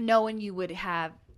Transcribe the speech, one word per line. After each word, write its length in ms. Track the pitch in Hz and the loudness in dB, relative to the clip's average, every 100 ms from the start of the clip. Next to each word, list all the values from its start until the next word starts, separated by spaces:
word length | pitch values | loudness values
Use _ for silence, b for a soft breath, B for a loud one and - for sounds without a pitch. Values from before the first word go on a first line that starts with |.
No 180 | 226 226 | 4 4
one 180 | 220 220 | 4 -2
you 140 | 208 | -6
would 160 | 185 180 | -4 -4
have 400 | 165 196 170 160 - _ | -4 -4 -2 -4 -8 _